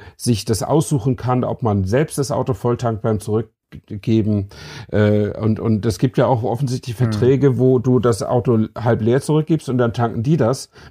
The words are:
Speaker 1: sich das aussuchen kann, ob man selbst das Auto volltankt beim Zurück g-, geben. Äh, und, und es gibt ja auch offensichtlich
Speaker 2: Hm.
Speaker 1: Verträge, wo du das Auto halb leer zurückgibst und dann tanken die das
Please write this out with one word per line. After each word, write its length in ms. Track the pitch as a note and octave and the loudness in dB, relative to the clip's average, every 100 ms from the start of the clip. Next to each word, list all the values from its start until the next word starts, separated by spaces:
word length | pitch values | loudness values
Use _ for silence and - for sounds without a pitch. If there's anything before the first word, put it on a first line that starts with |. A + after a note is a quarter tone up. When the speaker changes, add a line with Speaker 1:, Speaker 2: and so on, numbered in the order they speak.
| - - | -8 -8
Speaker 1:
sich 260 | - A2 | -2 -2
das 200 | - G#2+ | -2 -4
aussuchen 520 | - D3 D#3 D3 C#3 B2 | 0 0 0 -2 -2 -2
kann, 300 | A#2+ B2+ A2 | -2 -2 -2
ob 180 | A2 | -2
man 220 | A#2 G#2 F#2 | 0 0 2
selbst 320 | A#2+ D#3 - | 0 0 -2
das 120 | C3 | -4
Auto 240 | A#2 B2+ | -2 -2
volltankt 480 | A#2 A#2+ A#2 A#2+ G#2+ | -2 -2 -2 -2 -2
beim 200 | A#2 G#2+ | -2 -2
Zurück 300 | - G#2+ A2 _ _ - - | -2 -4 -4 _ _ -20 -14
g-, 100 | G#2 | -8
geben. 500 | - A2+ G#2 G#2 G2+ - - - - | 0 2 2 0 -2 -10 -18 -18 -4
Äh, 380 | G2+ G#2 G#2 G#2 - | 2 2 2 0 -2
und, 220 | A2 A2 | -2 0
und 260 | A#2 G#2+ A2+ | 0 0 0
es 140 | G#2+ | 0
gibt 180 | C3+ - | 0 2
ja 80 | A#2 | 2
auch 160 | B2 | 2
offensichtlich 540 | A2+ A#2 C#3 B2 - G#2+ | 0 -2 -4 -4 -6 -2
Speaker 2:
Hm. 120 | B2 | -2
Speaker 1:
Verträge, 460 | G#2+ A#2+ C3+ C#3 A#2 | 2 2 4 4 4
wo 220 | C3 B2+ | 4 4
du 200 | A#2+ B2+ | 4 2
das 240 | A#2+ A#2 | 2 0
Auto 440 | - B2 B2 A2+ A2 - | 0 0 2 2 0 -2
halb 240 | A#2 A2+ | 0 0
leer 200 | A2 B2+ | 2 0
zurückgibst 480 | - D#3 D3+ D#3+ - | 0 -2 0 -2 -2
und 80 | B2+ | 0
dann 160 | A#2+ | 0
tanken 300 | A#2 A#2+ A2 | 0 -2 -2
die 140 | A2+ D#3+ | 0 2
das 320 | A2+ C3+ - - - | 0 -2 -8 -20 -12